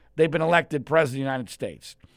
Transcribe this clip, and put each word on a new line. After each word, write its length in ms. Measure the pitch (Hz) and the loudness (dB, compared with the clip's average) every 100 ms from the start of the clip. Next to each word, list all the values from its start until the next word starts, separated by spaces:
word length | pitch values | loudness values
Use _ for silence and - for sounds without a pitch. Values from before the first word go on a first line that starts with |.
| _ - | _ 0
they've 120 | 160 | 0
been 140 | 160 | 2
elected 420 | 160 170 - 147 | 2 2 2 -6
president 280 | 117 160 147 | 0 2 2
of 20 | |
the 60 | 131 | -2
United 300 | 135 131 110 | -4 -4 -8
States. 440 | - 107 76 - - _ | -10 -10 -10 -20 -20 _